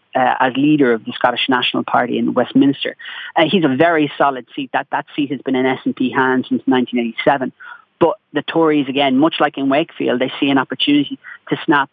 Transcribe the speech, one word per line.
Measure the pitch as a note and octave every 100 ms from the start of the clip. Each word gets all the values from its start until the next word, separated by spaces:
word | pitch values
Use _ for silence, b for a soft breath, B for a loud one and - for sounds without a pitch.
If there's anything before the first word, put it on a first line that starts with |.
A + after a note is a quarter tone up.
| _
uh, | C3+ B2+ A#2+
as | C3 C3
leader | D3 D3+ B2+
of | A2+
the | A#2+
Scottish | - B2 A#2+ -
National | B2 - -
Party | - C3 B2 A#2
in | A#2+
Westminster. | A#2+ A#2+ C3+ C#3 C3+ - - B B B
Uh, | - D#3
he's | F#3+
a | D3
very | C3 E3+ D#3+ D3 -
solid | C#3+ C3 A#2+
seat. | - C3
That, | C3+ C#3
that | C#3 - -
seat | C#3
has | C#3
been | - C3
in | C3
S | B2+
N | C3+
P | - B2+
hands | C#3 C3 C3 -
since | B2 -
nineteen | B2+ B2 B2
eighty-seven. | A#2 - D3+ C#3+ C#3+ - B B B -
But | E3 - _
the | D#3
Tories, | - E3 D#3+ D3+ C3+
again, | C3 C#3 C3
much | D#3+ -
like | D3+ C#3+
in | C3+
Wakefield, | C#3 E3 - C3 B2
they | C3 -
see | C#3
an | C3+
opportunity | - - - D3 C3+ C4+ B B -
to | C#3
snap | - D3 C3+